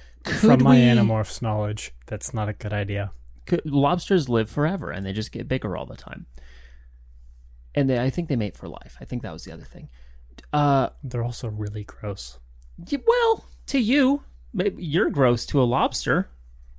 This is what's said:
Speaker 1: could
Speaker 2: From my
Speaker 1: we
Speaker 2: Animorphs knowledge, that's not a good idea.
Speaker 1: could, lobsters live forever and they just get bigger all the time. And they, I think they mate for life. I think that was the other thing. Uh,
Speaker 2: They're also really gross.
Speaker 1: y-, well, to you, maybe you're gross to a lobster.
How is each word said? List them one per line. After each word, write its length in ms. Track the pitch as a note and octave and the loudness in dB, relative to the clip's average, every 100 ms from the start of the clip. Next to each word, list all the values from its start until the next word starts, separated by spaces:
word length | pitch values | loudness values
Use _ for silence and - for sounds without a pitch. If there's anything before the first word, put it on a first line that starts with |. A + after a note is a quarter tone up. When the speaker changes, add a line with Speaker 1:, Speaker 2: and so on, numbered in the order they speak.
| - - | -20 -14
Speaker 1:
could 120 | - - | -6 4
Speaker 2:
From 260 | G#3+ B2+ | 6 8
my 120 | B2+ B2+ | 8 8
Speaker 1:
we 60 | |
Speaker 2:
Animorphs 600 | - A#2+ A2+ A2 G#2+ - | 8 6 4 2 -2 -4
knowledge, 520 | A#2 G#2+ G#2 G#2 - - - | -2 -2 -2 -6 -10 -14 -12
that's 260 | G#2 - | -6 -4
not 160 | A2 G#2 | -4 -4
a 40 | |
good 200 | G#2 G#2 | -4 -4
idea. 380 | G#2 G2+ G2+ G2 - - - - | -4 -4 -4 -6 -10 -18 -18 -2
Speaker 1:
could, 160 | E3+ D#3 | -2 0
lobsters 640 | C#3 C#3 F3+ - F#3 C3 | 2 2 0 2 0 2
live 200 | A#2 A2 | 0 0
forever 400 | - D3+ F#3+ G2+ | 0 -2 -2 -6
and 140 | F2 G2 | -6 -6
they 80 | |
just 180 | G2+ G#2+ | -6 -6
get 160 | - A#2 | -8 -4
bigger 280 | C3 G#2 E2+ | -4 -4 -6
all 80 | - | -8
the 120 | - | -12
time. 280 | - - - - - - - - - - - - - - - - - C#3+ | -16 -16 -16 -20 -20 -20 -20 -20 -20 -20 -20 -20 -20 -20 -20 -20 -6 0
And 140 | C3+ | 2
they, 100 | B2 | 2
I 100 | C3 | 0
think 200 | F3 D#3+ | -2 -2
they 60 | B2 | -2
mate 180 | G#2 - | -2 -6
for 120 | F2+ | -12
life. 280 | - - - | -14 -16 -16
I 40 | - | -10
think 160 | A#2+ | -8
that 100 | G2+ | -8
was 100 | E2 | -12
the 80 | - | -12
other 140 | E2 - | -16 -16
thing. 240 | - D3+ - - - - - - | -18 -18 -20 -20 -20 -20 -20 -4
Uh, 360 | D3 D3 C3+ B2+ - | 0 4 4 0 -4
Speaker 2:
They're 200 | C3 A#2+ | -6 -4
also 260 | A#2 A#2 A#2 | -4 -4 -6
really 340 | G#2+ G2+ G#2 | -6 -6 -8
gross. 560 | G2+ - G#2 G2+ - - - - - - | -10 -10 -10 -8 -12 -16 -20 -20 -20 -18
Speaker 1:
y-, 200 | E3+ C#4 A4+ | -6 -2 0
well, 400 | A#4+ A4+ A4 - - - | 2 2 0 -6 -18 -4
to 120 | C4+ | 0
you, 440 | G#3+ C#4+ C4 C#4+ - - - | 2 4 4 0 -6 -20 -8
maybe 300 | G#3 G3 - | -4 -4 -4
you're 260 | D#3+ D#3 B3 | -2 0 0
gross 360 | D3+ B2+ A#2+ - | 2 4 2 0
to 140 | C#3+ | 2
a 20 | A#2+ | 2
lobster. 640 | C3 A#3 - C3 D3 - - - - - | 2 0 -2 0 0 -2 -10 -20 -20 -20